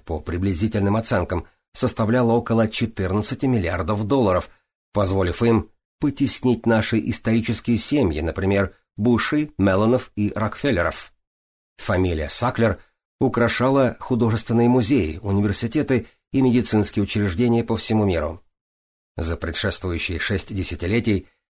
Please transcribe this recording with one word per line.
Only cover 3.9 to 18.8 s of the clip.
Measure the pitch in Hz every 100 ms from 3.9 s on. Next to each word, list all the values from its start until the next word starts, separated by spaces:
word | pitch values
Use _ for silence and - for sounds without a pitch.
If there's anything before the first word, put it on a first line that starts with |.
| 104 104
долларов, | 139 104 90 - - _ _ _
позволив | 104 98 98 90 80
им | 117 113 - _ _ _
потеснить | 151 139 139 - 123 117 117
наши | 110 107 110
исторические | - 110 - 113 113 107 - 117
семьи, | - 147 104 76
например, | 80 87 95 98 95 - _ -
Буши, | 110 113 - 151 151 -
Меллонов | 98 95 110 123 - -
и | 104 -
Рокфеллеров. | 107 - 143 95 80 - - _ _ _ _ _ _ -
Фамилия | - 92 92 80 76
Саклер | - 123 120 113 92 _ _ _ -
украшала | 131 120 117 - 131 139 127 -
художественные | - 120 117 113 - 117 120
музеи, | 127 104 135 80 80
университеты | 101 98 104 98 117 151 139 127 - _ _
и | 135
медицинские | 131 123 113 107 98 -
учреждения | 101 107 104 87 120 117
по | 117 110
всему | - 110 101
миру. | 82 76 85 _ _ _ _